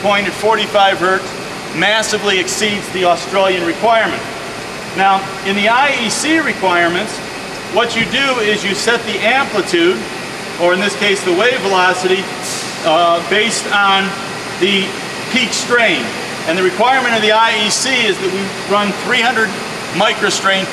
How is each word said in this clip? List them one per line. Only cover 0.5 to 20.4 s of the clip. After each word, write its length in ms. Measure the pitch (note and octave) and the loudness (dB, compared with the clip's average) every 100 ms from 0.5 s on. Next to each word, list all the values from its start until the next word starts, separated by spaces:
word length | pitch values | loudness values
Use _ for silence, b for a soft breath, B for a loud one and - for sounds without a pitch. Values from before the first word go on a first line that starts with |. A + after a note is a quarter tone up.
| A3 G#3 G3+ G3 F3 | 2 2 4 4 4
hertz 280 | F3+ F#3+ - - - - - D#3 | 2 0 -2 -10 -10 -10 -8 0
massively 640 | F#3+ A3 G#3+ G#3 G3+ F#3+ | 2 2 0 0 0 0
exceeds 480 | E3+ - G#3+ G3+ - | 0 -2 -2 -2 -4
the 120 | F#3+ F3+ | 0 2
Australian 600 | E3+ - G3 F#3+ F#3 E3+ | 2 0 0 2 2 -2
requirement. 560 | D#3+ G#3+ A3+ G3 C3+ - - - - - - - F#3 | 0 2 4 2 -2 -8 -10 -10 -10 -10 -12 -6 0
Now, 260 | G3 F#3+ F#3+ - G3 | 2 2 0 -6 -2
in 80 | G3+ | 0
the 140 | G#3 | 2
I 280 | A#3+ C#4+ C4 A3 | 4 2 0 -2
E 40 | |
C 300 | - C#4+ D#4+ | -2 0 2
requirements, 800 | C#4 F#3+ F#3 F3 E3+ F3 G#3 - - - - - - - | 0 0 2 2 2 0 -4 -8 -10 -10 -10 -10 -4 -2
what 200 | A#3 A3+ | 0 0
you 80 | G#3+ | 0
do 280 | B3+ C#4 B3 | 0 0 0
is 200 | G#3+ G#3 | 0 0
you 120 | D4 - | -2 -2
set 240 | A3+ A#3 | 0 0
the 160 | A3 G3 | -2 -2
amplitude, 760 | G#3 C4 C#4 G#3 F3 F3 E3+ A3 - - - - - - | 2 2 0 -2 0 2 4 2 -4 -8 -10 -10 -10 0
or 140 | F3 | 2
in 60 | F#3 | 2
this 180 | G3+ - | 0 0
case 240 | G#3 G3 | 0 0
the 80 | F#3 | 0
wave 280 | F3 A#3+ C4 | 2 2 2
velocity, 640 | G3 F#3 F3+ F3+ F#3 G3 F#3 - - - - - | 2 4 4 2 2 0 -2 -8 -8 -8 -8 -2
uh, 380 | D#3+ D#3+ E3+ E3+ E3+ | 2 4 4 2 2
based 380 | G3+ A3+ - - | 0 0 -2 0
on 320 | G3+ G3+ F#3+ F#3+ - - - - - | 2 4 2 0 -4 -8 -10 -10 -2
the 280 | F#3+ G3 F#3+ - - - - | 0 0 -2 -6 -8 -8 -4
peak 220 | B3 A3+ | -2 -2
strain. 500 | - - A#3+ A3 D3 A2+ - - - - | -2 0 2 2 0 -4 -6 -8 -6 -2
And 80 | F3+ | 0
the 60 | |
requirement 500 | F#3 F3+ A#3+ C4+ B3 | 2 2 2 2 2
of 80 | A3+ | 2
the 100 | G#3+ | 2
I 360 | A3 A3+ G#3+ G#3 | 4 4 2 0
E 20 | |
C 180 | - B3+ B3+ A3 | -2 0 0 0
is 100 | F3 | 0
that 140 | F#3 | -2
we 100 | F#3+ F#3+ - - | -2 -4 -6 0
run 180 | G#3 G3+ - - | 0 0 -2 -2
three 160 | B3 | 2
hundred 260 | A#3 A3+ G#3 A3 - - - E3+ | 2 2 0 -2 -8 -10 -6 0
microstrain 680 | A3 A3 G3+ - | 0 0 -2 0